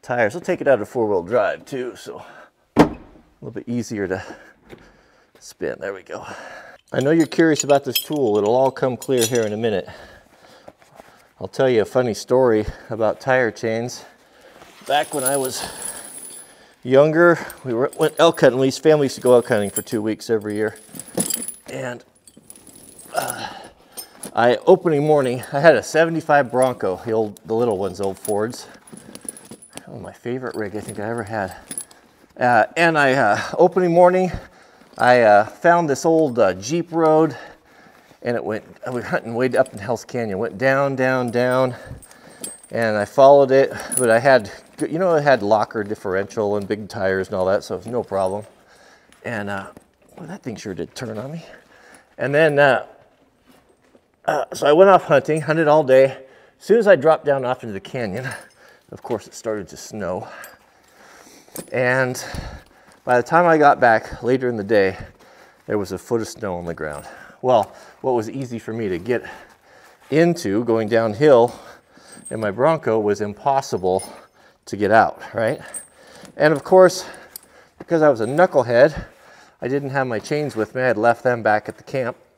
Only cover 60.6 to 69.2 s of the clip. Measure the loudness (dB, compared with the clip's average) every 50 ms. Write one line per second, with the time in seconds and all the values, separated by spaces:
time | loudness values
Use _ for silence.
60.6 | _ _ _ _ _ _ _ _ -20 -20 -20 -20 -20 -20 -20 -20 _ _ _ -18
61.6 | -16 -8 -6 -2 -2 0 0 0 -2 -2 -4 -8 -12 -12 -14 -14 -14 -14 -18 -18
62.6 | -20 _ _ _ _ _ _ _ _ 0 0 0 2 2 0 2 4 4 4 6
63.6 | 6 4 4 6 4 4 4 2 0 -6 -14 -6 -2 -2 -2 0 0 -2 -4 -4
64.6 | -2 2 2 2 2 2 -2 -6 -14 -18 -20 _ _ _ _ _ -20 _ _ _
65.6 | _ -6 -4 -4 -4 -6 -8 -12 -6 -4 -4 -4 -4 -6 -12 -12 -10 -8 -8 -8
66.6 | -8 -10 -10 -8 -10 -10 -10 -12 -14 -18 -20 -20 -20 -20 -20 _ 0 2 2 2
67.6 | 2 0 -8 -20 -20 -20 -20 _ -4 -2 -2 -2 -4 -6 -8 -10 -10 -10 -10 -12
68.6 | -10 -10 -8 -6 -4 -4 -4 -6 -4 -4 -4 -4